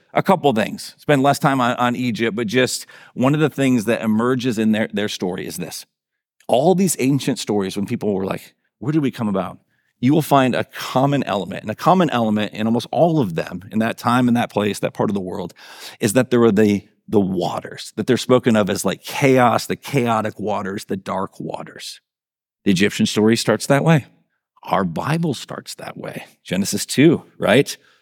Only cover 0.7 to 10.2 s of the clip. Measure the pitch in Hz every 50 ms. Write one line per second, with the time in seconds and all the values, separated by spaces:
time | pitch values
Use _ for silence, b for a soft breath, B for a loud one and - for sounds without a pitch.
0.7 | - - - - - _ _ - 147 135 131 143 139 - - 143 139 131 120 120
1.7 | 120 - 123 123 120 123 127 123 107 101 117 113 98 120 120 95 113 127 127 -
2.7 | - - - B B B B B B - 123 135 156 151 156 139 - 139 135 131
3.7 | 127 117 98 117 113 - - 110 107 110 120 123 131 123 117 131 107 110 110 110
4.7 | 107 107 110 - 107 101 104 101 - - 101 90 95 92 - - 82 90 82 -
5.7 | - - - - _ _ _ _ _ _ _ _ _ _ _ - 113 123 147 175
6.7 | 185 175 202 170 - - 123 135 143 131 - 143 123 - - - 104 104 95 95
7.7 | - 104 98 - 120 - 92 104 98 92 95 95 87 - - - _ _ _ _
8.7 | _ _ 110 143 151 160 143 123 - - 113 104 95 95 87 90 - - _ _
9.7 | _ _ _ _ _ _ 120 131 151 170